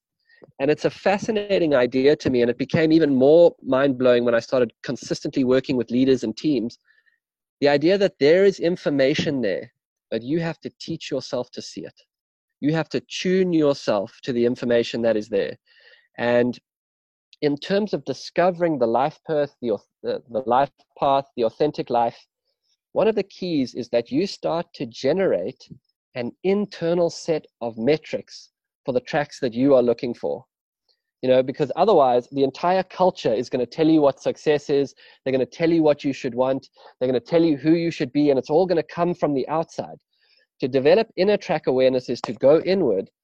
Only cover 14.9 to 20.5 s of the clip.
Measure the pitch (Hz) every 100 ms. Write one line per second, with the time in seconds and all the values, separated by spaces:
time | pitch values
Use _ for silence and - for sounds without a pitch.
14.9 | 117 117 107 104 101 76 - _ _ _
15.9 | _ _ - 120 120 123 117 _ _ _
16.9 | _ _ _ _ _ 151 143 - 196 214
17.9 | 160 - 131 - - 180 170 170 147 117
18.9 | 120 147 - - 151 143 _ 120 101 _
19.9 | _ 113 107 - 110 107